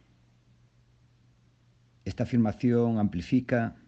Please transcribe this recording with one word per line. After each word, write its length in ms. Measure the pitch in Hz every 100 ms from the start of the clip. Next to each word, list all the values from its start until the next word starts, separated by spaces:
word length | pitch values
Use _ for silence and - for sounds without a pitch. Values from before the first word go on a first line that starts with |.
| _ _ _ _ _ _ _ _ _ _ _ _ _ _ _ _ _ _ _ _
Esta 200 | - -
afirmación 760 | 120 120 107 101 123 120 117 110
amplifica 760 | 101 87 87 127 127 123 110 -